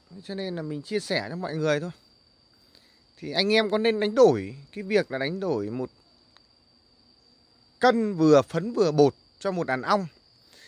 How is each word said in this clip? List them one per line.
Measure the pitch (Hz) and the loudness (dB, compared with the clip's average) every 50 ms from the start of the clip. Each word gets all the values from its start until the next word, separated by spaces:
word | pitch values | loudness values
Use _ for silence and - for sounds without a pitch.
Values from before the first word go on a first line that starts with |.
| _ _ 170 196 180 | _ _ -20 -20 -14
cho | - 196 | -12 -10
nên | 190 196 190 180 | -10 -8 -8 -8
là | 170 | -8
mình | 156 151 151 147 | -8 -8 -10 -10
chia | 139 - 214 208 | -10 -6 -6 -6
sẻ | 190 - 196 139 101 107 | -4 -2 -4 -4 -4 -6
cho | 151 | -8
mọi | 180 185 151 147 | -8 -8 -8 -6
người | 160 156 156 147 147 | -2 0 0 0 0
thôi. | 156 180 165 - _ _ _ _ _ _ _ _ _ _ _ _ _ _ _ - _ _ _ _ _ _ _ _ | -2 -8 -12 -16 _ _ _ _ _ _ _ _ _ _ _ _ _ _ _ -20 _ _ _ _ _ _ _ _
Thì | - 151 | -12 -6
anh | 139 165 196 202 214 | -4 -2 0 2 2
em | 220 220 202 | 2 2 2
có | 196 214 | -2 0
nên | 220 233 220 214 | 0 0 0 0
đánh | 208 208 214 | -2 -2 4
đổi | 269 254 196 131 107 95 98 120 139 143 - - | 6 6 6 6 4 -2 -6 -10 -14 -20 -16 -14
cái | 202 202 | -14 -8
việc | 190 214 202 170 - | 0 0 0 0 0
là | 135 131 | -4 -4
đánh | 135 143 175 190 | -4 -4 -4 -6
đổi | 190 185 147 110 101 104 | -4 -4 -4 -4 -4 -6
một | 113 127 127 123 - _ _ _ _ _ _ _ _ _ _ _ _ _ _ _ _ _ _ _ _ _ _ _ _ _ _ _ _ _ _ _ _ _ _ _ _ _ | -6 -8 -8 -8 -12 _ _ _ _ _ _ _ _ _ _ _ _ _ _ _ _ _ _ _ _ _ _ _ _ _ _ _ _ _ _ _ _ _ _ _ _ _
cân | - 254 233 233 220 208 202 | 2 2 4 4 0 -2 0
vừa | 165 160 156 151 139 | 2 4 6 6 6
phấn | 123 - - 165 170 226 233 | 6 2 -4 -4 -4 -4 0
vừa | 254 202 165 | 0 0 2
bột | 147 151 147 135 - _ _ _ _ _ | 4 4 4 4 4 _ _ _ _ _
cho | - 196 | -6 -6
một | 185 175 160 127 | -4 -4 -2 -2
đàn | 131 131 | -4 -4
ong? | 120 156 196 208 190 151 - _ _ _ _ _ _ _ - - - | 0 0 0 0 0 -6 -12 _ _ _ _ _ _ _ -20 -20 -20